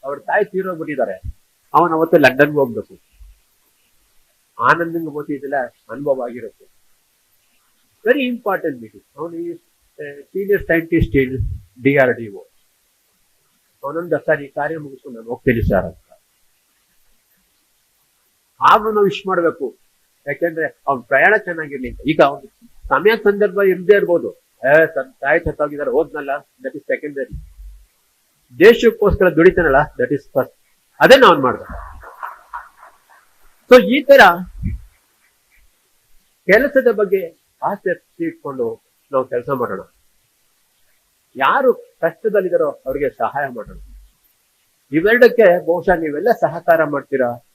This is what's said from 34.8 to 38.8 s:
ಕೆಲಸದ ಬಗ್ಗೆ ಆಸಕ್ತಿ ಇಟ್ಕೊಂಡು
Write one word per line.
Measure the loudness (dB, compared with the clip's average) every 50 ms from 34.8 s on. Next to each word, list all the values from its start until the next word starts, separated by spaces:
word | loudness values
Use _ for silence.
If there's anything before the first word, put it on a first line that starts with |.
| -12 -20 _ _ _ _ _ _ _ _ _ _ _ _ _ _ _ _ _ _ _ _ _ _ _ _ _ _ _ _ _ _ _
ಕೆಲಸದ | 4 4 4 4 4 2 2 2 2
ಬಗ್ಗೆ | 2 2 0 0 0 -2 -4 -8 -12 _ _ _ _ _ -6
ಆಸಕ್ತಿ | -6 -6 -4 -6 -6 -6 -6 _ _ _ -8 -8
ಇಟ್ಕೊಂಡು | -8 -8 -8 _ -12 -8 -6 -6 -6 -6 -10